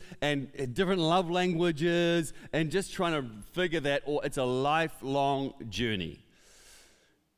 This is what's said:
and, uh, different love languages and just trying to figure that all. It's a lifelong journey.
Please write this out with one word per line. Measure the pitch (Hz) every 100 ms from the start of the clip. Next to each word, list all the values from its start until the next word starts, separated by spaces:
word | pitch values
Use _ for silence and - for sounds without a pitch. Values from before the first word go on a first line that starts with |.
| - -
and, | 143 147 131 -
uh, | 135
different | 120 185 190
love | 160 175 170
languages | 180 180 165 175 151 170 170 170 170 160 - -
and | 151 160
just | 170 185
trying | - 175 156
to | 127 107 101
figure | - 180 160
that | 139 139 139
all. | 147
It's | 147 143
a |
lifelong | 127 127 139 156 165 - 127 139 139 139 139 - 113
journey. | 92 120 104 82 - - _ - - - - - _ _ _ _